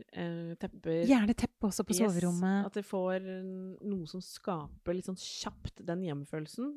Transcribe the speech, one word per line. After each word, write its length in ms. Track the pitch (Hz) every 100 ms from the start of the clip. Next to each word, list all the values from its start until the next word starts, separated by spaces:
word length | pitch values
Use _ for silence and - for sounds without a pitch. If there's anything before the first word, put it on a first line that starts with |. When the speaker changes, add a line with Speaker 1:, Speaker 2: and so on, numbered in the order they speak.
| -
Speaker 1:
eh, 400 | 180 170 170 170 170
tepper. 500 | 196 - 165 165 175
Speaker 2:
Gjerne 300 | 262 208 233
teppe 320 | - - 214
også 160 | - 202
på 80 | 180
Speaker 1:
Yes, 60 |
Speaker 2:
soverommet. 640 | 220 175 180 175 185 196 196
Speaker 1:
at 80 |
det 100 | 208
får, 380 | 202 196 185 185
mm, 560 | 190 185 190 185 190 185
noe 220 | 208 196 156
som 120 | 185
skaper 800 | - - - 170 147 - - 180
litt 80 | 185
sånn 80 | 185
kjapt 640 | - - - - - - 180
den 160 | 170
hjemfølelsen, 720 | 185 143 143 156 156 - 269